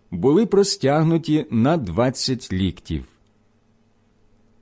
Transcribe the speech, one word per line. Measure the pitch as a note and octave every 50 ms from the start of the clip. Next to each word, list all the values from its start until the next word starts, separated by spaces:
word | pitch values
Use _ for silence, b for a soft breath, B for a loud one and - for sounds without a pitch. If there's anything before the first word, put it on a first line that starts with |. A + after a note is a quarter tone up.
| _ _
були | - E3+ D#3+ C3+ D3+ G3+ A3+
простягнуті | F3+ G3 G3 G3+ G3 - - - C3 C#3+ D#3 D#3+ D#3+ E3 E3 D#3 D3+ D3+ D3+ C#3+ -
на | A#2+ A2+ A2+ C#3 E3+
двадцять | E3+ A2+ E2+ D#2+ F#2+ A#2+ C3 B2+ - - - C3 A#2 - -
ліктів. | F#2+ F#2 F#2+ F#2 - - - - E2+ C#2+ C#2 - _ _ _ _ _ _ _ _ _ _ _ _ _ _ _ _ _ _ _ _ _ _ _ _ _ _ _ _ _ _